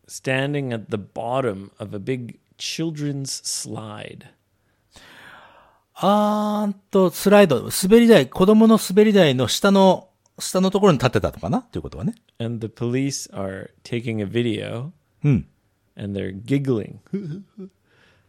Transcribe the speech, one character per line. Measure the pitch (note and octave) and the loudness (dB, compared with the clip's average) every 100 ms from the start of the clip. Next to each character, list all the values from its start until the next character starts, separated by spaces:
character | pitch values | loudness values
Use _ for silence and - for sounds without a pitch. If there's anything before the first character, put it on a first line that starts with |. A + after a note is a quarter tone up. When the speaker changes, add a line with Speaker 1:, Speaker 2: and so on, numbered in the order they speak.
| _ | _
Speaker 1:
standing | - C3+ C3 C3+ D3 C3 | -12 -4 -4 -2 -4 -6
at | A#2 G2 | -8 -8
the | A2 | -10
bottom | F#2+ - A#2 C3 B2+ F#2+ G2 - | -8 -10 -6 -4 -4 -6 -12 -16
of | G#2 G#2 | -14 -10
a | |
big | G2 C3 A#2 - _ _ | -8 -8 -8 -16 _ _
children's | - - E3 D3+ D3 C#3 C3+ - | -12 -8 -8 -6 -8 -8 -8 -10
slide. | - - B2+ A2 A2 G#2+ - - - _ _ _ _ _ _ _ - - - - - _ _ _ _ - | -10 -10 -10 -12 -14 -14 -16 -18 -20 _ _ _ _ _ _ _ -20 -20 -20 -20 -20 _ _ _ _ -4
Speaker 2:
あ | F#3 G#3 G#3 G#3+ G#3 G#3+ G#3 | 0 2 2 -2 -2 -2 -4
ー | |
ん | |
と、 | G3+ _ G3 F#3 | -6 _ 2 2
ス | - G3 | 0 4
ラ | G3+ | 6
イ | G3 | 6
ド、 | A#2+ G#2 - | 4 -2 -4
滑 | F#3 A#3 | 4 6
り | A#3 | 8
台、 | G3+ C3 | 6 6
子 | - F#3 | 2 4
供 | G#3+ A3+ | 6 6
の | A3 | 4
滑 | - F#3+ G#3+ | 4 4 4
り | |
台 | G3+ D#3 B2+ | 6 4 4
の | B2+ | 0
下 | - G3+ | 0 2
の、 | G3 F#3+ E3+ - _ _ - | 6 6 4 -2 _ _ -14
下 | - F#3 | -6 -2
の | F#3+ | 0
と | F#3+ | 2
こ | G3+ | 4
ろ | |
に | C3 | 4
立 | C3 | 2
っ | |
て | A2 | 0
た | F2 | -2
の | - | -4
か | E2+ | -4
な | G#3 | -4
っ | - | -4
て | - | -10
い | |
う | |
こ | D#2 | -10
と | D2+ | -8
は | |
ね。 | C#3+ - _ - | -8 -8 _ -12
Speaker 1:
And | A#2 A#2 A2 | -10 -8 -10
the | |
police | - A#2+ B2+ C#3 C3 - | -8 -4 -2 -4 -6 -10
are | - G2 F#2+ - _ | -10 -10 -10 -14 _
taking | - A#2+ A#2 A2 | -10 -8 -6 -6
a | G2 | -4
video. | A#2 A#2+ G#2 G#2 A2+ C#3+ - _ _ | -2 -2 -4 -8 -10 -12 -16 _ _
Speaker 2:
う | D3 | 0
ん。 | A#2 - _ _ _ _ - | 0 0 _ _ _ _ -14
Speaker 1:
And | G2+ G2 | -10 -8
they're | F#2+ F#2+ | -8 -10
giggling. | A2 C#3 C3+ A#2 - - _ | -4 -4 -2 -2 -4 -12 _
Speaker 2:
<laughs> | G3 F3+ F3 G3 - F#3+ _ _ _ _ _ | -12 -10 -14 -16 -20 -20 _ _ _ _ _